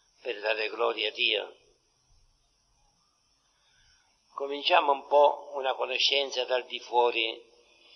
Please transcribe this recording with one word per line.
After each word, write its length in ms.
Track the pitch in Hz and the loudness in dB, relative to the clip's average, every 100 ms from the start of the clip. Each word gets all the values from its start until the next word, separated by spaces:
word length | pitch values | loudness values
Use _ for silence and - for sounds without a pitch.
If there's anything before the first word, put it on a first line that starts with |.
| _ _ | _ _
per 180 | 131 104 | -10 -4
dare 300 | 104 107 107 | -2 -2 -4
gloria 380 | 110 117 110 107 | -2 -2 -2 -6
a 40 | |
Dio. 440 | 113 120 104 98 - _ _ _ _ _ _ _ _ _ _ _ _ _ _ _ _ _ _ _ _ _ _ _ _ _ _ _ | -2 0 0 -4 -14 _ _ _ _ _ _ _ _ _ _ _ _ _ _ _ _ _ _ _ _ _ _ _ _ _ _ _
Cominciamo 600 | - 139 143 143 175 147 | -10 -8 -4 2 4 4
un 140 | 139 - | 0 2
po' 440 | 143 143 135 - | 6 6 4 -6
una 220 | 143 131 | -6 -4
conoscenza 720 | 120 123 127 - 139 135 127 123 | -2 -4 -2 0 0 0 -4 -2
dal 180 | 127 | -2
di 160 | 120 123 | -4 -12
fuori, 720 | - 117 120 117 113 - - _ _ _ _ | -2 2 2 2 -2 -6 -16 _ _ _ _